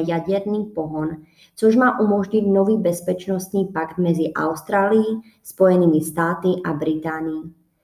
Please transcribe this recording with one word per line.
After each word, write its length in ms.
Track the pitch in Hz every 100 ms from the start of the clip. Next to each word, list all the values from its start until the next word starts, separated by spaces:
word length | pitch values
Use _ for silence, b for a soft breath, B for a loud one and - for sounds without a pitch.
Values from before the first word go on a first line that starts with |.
| 165
jaderný 580 | 170 165 196 202 214 208
pohon, 440 | 165 156 156 156 160 B B B -
což 200 | 220 233
má 240 | 254 240
umožnit 420 | 214 202 196 220
nový 360 | 202 190 196 220
bezpečnostní 880 | 175 175 - 180 - 185 185 196 185
pakt 320 | 160 160 -
mezi 360 | 175 160 156
Austrálií, 680 | 156 156 160 - 202 196 220 214 226 B B
Spojenými 580 | - - 185 185 170 156
státy 460 | 156 - 165 175 185 180 170
a 80 |
Británií. 800 | 147 156 156 160 160 160 156 165 - _ _